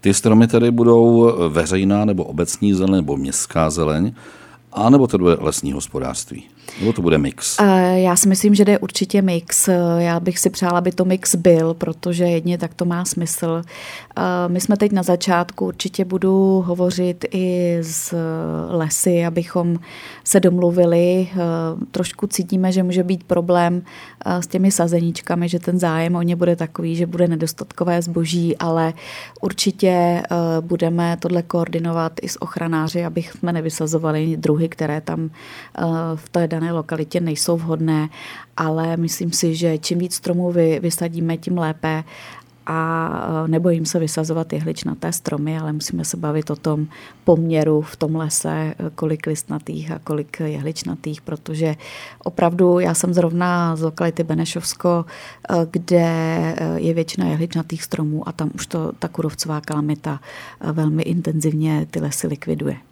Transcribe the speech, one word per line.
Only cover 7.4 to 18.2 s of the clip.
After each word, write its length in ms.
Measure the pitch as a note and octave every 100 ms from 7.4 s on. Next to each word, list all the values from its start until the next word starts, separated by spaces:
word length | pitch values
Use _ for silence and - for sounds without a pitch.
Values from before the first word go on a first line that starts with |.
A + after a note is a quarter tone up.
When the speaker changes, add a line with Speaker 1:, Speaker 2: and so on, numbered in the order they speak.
| - -
Speaker 2:
Eh, 380 | G3+ F#3 F3+ F#3
já 160 | F#3 F3
si 140 | G3+
myslím, 260 | F#3+ G#3 G3+
že 100 | G3+
jde 140 | G#3
určitě 420 | F#3+ - F#3+ G3+
mix. 460 | F#3+ E3+ E3+ - -
Eh, 80 | F3+ F3 E3+
já 220 | E3+ E3+
bych 200 | F3 F3
si 100 | F#3+
přála, 280 | F#3+ F#3 F3
aby 140 | F3+
to 140 | F3 F#3
mix 300 | F#3 - F#3
byl, 380 | F3 E3 E3
protože 500 | E3 E3 D#3+ F3+ F3
jedině 340 | F3 E3+ E3+ F3
tak 160 | E3
to 120 | - F3
má 200 | F3 F3+
smysl. 560 | - E3 - E3+ E3 E3+ - - - - -
Eh, 40 | F#3 F3+ F3
my 140 | F3+
jsme 160 | F#3 G#3
teď 140 | G#3
na 120 | G3+
začátku, 600 | F3 F3 F3+ F3 F3 - F#3
určitě 400 | F3+ F#3 - F#3
budu 580 | F#3 F#3+ F#3+ F#3+ F#3+ F3
hovořit 580 | F3 F3+ F3+ F3+ F3 -
i 460 | F#3+ F#3 F3+ F3 E3+
s 340 | E3 D#3+ - E3+